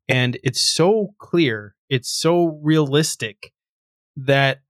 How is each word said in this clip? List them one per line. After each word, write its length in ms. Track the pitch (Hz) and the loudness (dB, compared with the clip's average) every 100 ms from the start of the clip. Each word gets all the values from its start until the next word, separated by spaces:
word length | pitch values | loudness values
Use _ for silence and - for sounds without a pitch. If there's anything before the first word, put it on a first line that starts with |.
| - | -4
and 300 | 127 123 123 | 0 0 -2
it's 180 | 135 - | -6 -2
so 540 | - - 170 220 202 - | -2 0 2 2 -2 -10
clear, 560 | - 175 143 107 104 _ _ | -4 0 0 -2 -10 _ _
it's 200 | 131 - | -6 -4
so 480 | - 160 175 170 151 | -4 0 2 0 -2
realistic 880 | 151 156 139 147 160 - 113 - - _ _ _ _ _ _ 143 | 0 2 2 0 0 -6 -10 -12 -20 _ _ _ _ _ _ -6
that 440 | 135 139 135 135 | 0 2 2 -2